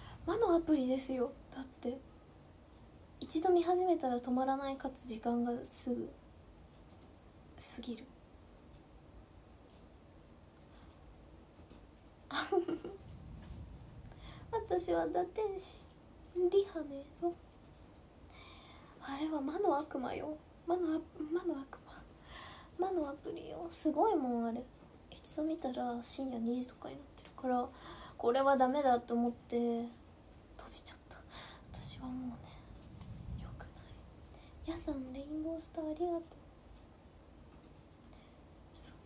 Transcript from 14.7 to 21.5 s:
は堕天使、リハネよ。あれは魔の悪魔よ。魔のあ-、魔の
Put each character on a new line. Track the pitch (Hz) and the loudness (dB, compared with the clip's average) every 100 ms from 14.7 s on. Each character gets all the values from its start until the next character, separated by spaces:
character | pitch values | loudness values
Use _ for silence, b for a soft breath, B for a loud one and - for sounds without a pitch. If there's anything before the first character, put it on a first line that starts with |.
| 359 339 | 2 4
は | 339 320 | 2 4
堕 | 349 359 | 2 0
天 | - 427 381 | 0 -2 -2
使、 | - - - - - - - 349 | -8 -12 -18 -20 -20 -20 -6 2
リ | 359 392 403 | 6 6 6
ハ | 330 | 2
ネ | 294 277 277 - | -6 -10 -12 -2
よ。 | 349 339 - - - - - - - - - B B B B B B - | -2 -2 -10 -20 -20 -20 -20 -20 -20 -20 -20 B B B B B B -14
あ | - 277 | -8 -4
れ | 311 | 0
は | 311 | 0
魔 | 277 339 | 0 2
の | 403 285 | 4 4
悪 | 302 277 | 2 -4
魔 | 247 - | -4 -4
よ。 | 302 311 - - - | -6 -8 -12 -8 0
魔 | 359 | 2
の | 330 320 | 2 0
あ-、 | - - 302 | -2 -8 -2
魔 | 339 | 0
の | 370 | 0